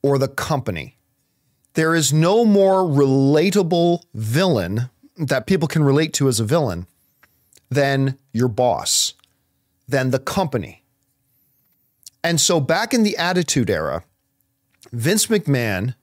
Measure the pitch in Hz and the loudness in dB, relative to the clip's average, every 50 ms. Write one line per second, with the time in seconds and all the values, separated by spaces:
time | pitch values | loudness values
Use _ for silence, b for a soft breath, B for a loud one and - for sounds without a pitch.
0 | - 139 139 135 135 131 - - - - 160 139 - - 92 80 69 - _ _ | -2 0 0 0 0 -2 -4 -6 -4 -4 -4 -4 -4 -6 -8 -8 -10 -14 _ _
1 | _ _ _ _ _ _ _ _ _ _ _ _ _ _ - 165 160 160 165 165 | _ _ _ _ _ _ _ _ _ _ _ _ _ _ -4 -2 0 2 2 0
2 | 147 135 147 156 160 175 202 226 240 214 202 202 196 190 190 190 185 170 139 139 | 0 0 2 2 2 4 4 4 4 4 4 4 4 4 4 2 2 2 2 2
3 | 143 135 135 139 135 139 151 156 170 202 190 208 185 160 180 170 170 175 170 170 | 4 4 4 2 4 4 4 4 2 2 2 0 0 0 0 2 2 2 0 0
4 | _ _ - 107 110 107 120 156 190 185 151 107 85 87 98 113 123 127 _ _ | _ _ -10 -8 -6 -2 0 0 2 2 2 0 -2 -2 -4 -4 -6 -6 _ _
5 | _ - _ - 156 127 143 131 - - 190 175 165 - - 160 147 139 135 147 | _ -20 _ -8 -4 -2 -2 -2 0 0 -2 0 0 -2 0 0 2 2 2 2
6 | 160 160 - - 143 135 120 107 113 104 147 170 147 113 85 85 90 _ _ _ | 0 0 -2 -2 0 0 0 0 -2 0 0 0 0 -2 -4 -8 -10 _ _ _
7 | _ _ _ _ _ _ _ _ _ _ _ _ _ - 127 143 139 139 139 139 | _ _ _ _ _ _ _ _ _ _ _ _ _ -4 -2 0 0 2 2 0
8 | 135 135 135 - _ _ - 113 123 123 104 117 123 123 87 - - - - - | 0 -2 -2 -6 _ _ -4 -2 -2 -2 0 0 0 0 0 -2 -2 -4 -2 -2
9 | - - - _ _ _ _ _ _ _ _ _ _ _ _ _ _ - 135 135 | -2 -4 -8 _ _ _ _ _ _ _ _ _ _ _ _ _ _ -4 -2 -2
10 | 131 131 123 131 - - - 196 185 139 - 113 80 - - _ _ _ _ _ | -2 0 -2 -2 -4 -4 -4 -4 -4 -2 -4 -6 -6 -8 -14 _ _ _ _ _
11 | _ _ _ _ _ _ _ _ _ _ _ _ _ _ _ _ _ _ _ _ | _ _ _ _ _ _ _ _ _ _ _ _ _ _ _ _ _ _ _ _
12 | - - _ _ - 165 170 156 - - 180 160 135 - 160 190 226 220 - 226 | -20 -20 _ _ -4 -2 0 0 2 2 2 2 2 0 0 -2 0 0 0 2
13 | 220 208 - - 165 175 185 180 170 - - 139 113 90 98 78 78 69 69 82 | 2 0 0 -2 -2 -2 0 -2 -2 0 0 -2 0 0 0 -2 -2 -4 -6 -6
14 | - _ _ _ _ _ _ _ _ _ _ _ _ _ _ _ - - - 117 | -10 _ _ _ _ _ _ _ _ _ _ _ _ _ _ _ -20 -14 -10 -4
15 | 113 156 214 214 - - 220 202 - 147 139 123 120 110 98 92 101 127 123 _ | -2 -2 0 0 0 0 0 -2 0 0 0 0 0 -2 -2 -2 -4 -4 -6 _